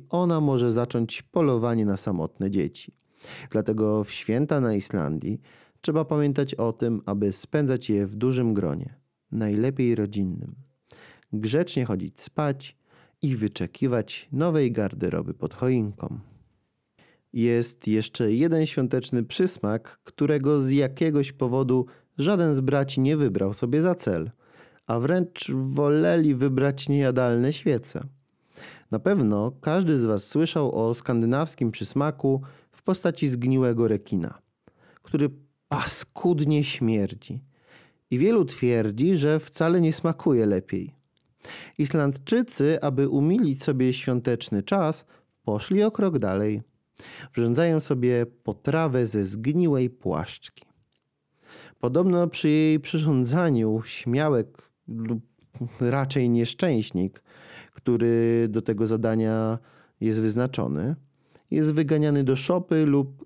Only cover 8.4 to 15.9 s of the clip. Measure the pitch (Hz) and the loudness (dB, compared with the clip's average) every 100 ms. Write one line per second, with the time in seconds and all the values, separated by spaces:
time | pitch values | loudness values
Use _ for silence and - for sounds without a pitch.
8.4 | 117 101 87 73 131 - _ _ - 110 | 0 0 -2 -4 -8 -16 _ _ -10 -4
9.4 | 107 104 127 135 123 110 101 104 95 82 | -2 0 0 0 0 0 -2 -2 -4 -4
10.4 | - - - _ _ - - - - 107 | -10 -14 -20 _ _ -20 -20 -20 -10 -6
11.4 | 107 143 175 139 120 92 87 - - - | -2 0 0 -2 -2 -2 -6 -12 -12 -4
12.4 | 147 135 - - _ _ _ _ 147 123 | -2 -4 -8 -20 _ _ _ _ -2 0
13.4 | 107 - 87 - 135 120 104 - - 131 | -2 -2 -8 -2 0 0 -2 -8 -8 -2
14.4 | 170 156 127 110 101 - 90 82 85 - | 0 2 2 0 -2 -2 -2 -2 -4 -6
15.4 | 80 - 127 127 104 | -8 -4 0 0 0